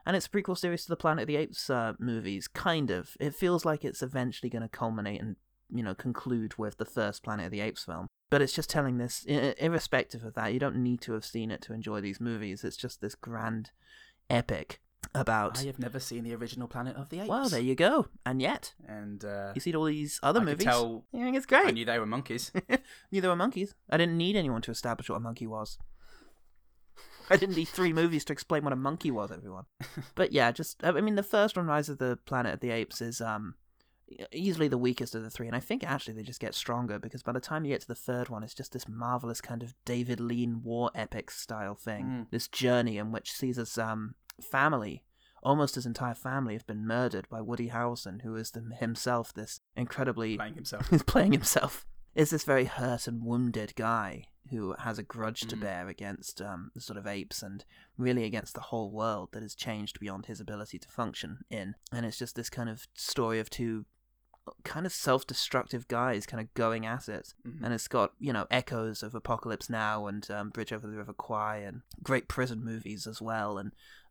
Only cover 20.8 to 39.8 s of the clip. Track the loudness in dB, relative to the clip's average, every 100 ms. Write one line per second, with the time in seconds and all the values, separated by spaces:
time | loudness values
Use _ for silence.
20.8 | 4 -2 -8 -4 0 0 6 8 8 4
21.8 | 2 2 2 0 -2 -4 -2 -2 4 2
22.8 | 2 -20 -2 2 4 4 2 0 -4 -6
23.8 | 2 4 6 4 4 4 2 0 -2 -4
24.8 | -2 -2 -2 -4 -4 -6 -6 -6 -6 -8
25.8 | -12 -14 -18 -20 -20 -20 -20 -20 -20 _
26.8 | -20 -20 -20 -10 6 6 6 2 0 2
27.8 | 4 6 6 4 0 -2 0 2 2 2
28.8 | 0 0 0 0 -2 -6 -10 -12 -12 -12
29.8 | -10 -10 -4 0 4 6 4 4 -4 0
30.8 | 2 4 4 2 4 4 4 4 2 2
31.8 | 2 0 0 0 -2 0 0 0 0 0
32.8 | -2 -4 -6 -4 -2 -4 -6 -12 _ _
33.8 | _ _ -20 -16 -10 -2 0 2 2 4
34.8 | 4 2 -2 -6 -8 -8 -4 -4 -2 -2
35.8 | -2 -4 -4 -8 -10 -6 -6 -4 -2 -2
36.8 | -2 -4 -8 -8 -4 -4 -2 -2 0 -2
37.8 | -4 -8 -4 -2 -2 -6 -8 -10 -8 -8
38.8 | -8 -6 -2 -2 -2 -6 -6 -8 -8 -8